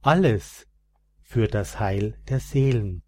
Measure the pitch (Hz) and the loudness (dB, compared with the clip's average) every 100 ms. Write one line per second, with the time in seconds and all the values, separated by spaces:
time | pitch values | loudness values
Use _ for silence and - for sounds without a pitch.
0 | 139 170 170 104 - - - _ _ _ | 4 4 4 2 -4 -20 -20 _ _ _
1 | _ _ _ 120 107 104 95 - 104 98 | _ _ _ -2 0 -2 -6 -4 -2 -2
2 | 104 - - 135 - 139 135 120 101 87 | -4 -6 -6 -6 -2 0 2 0 -2 -8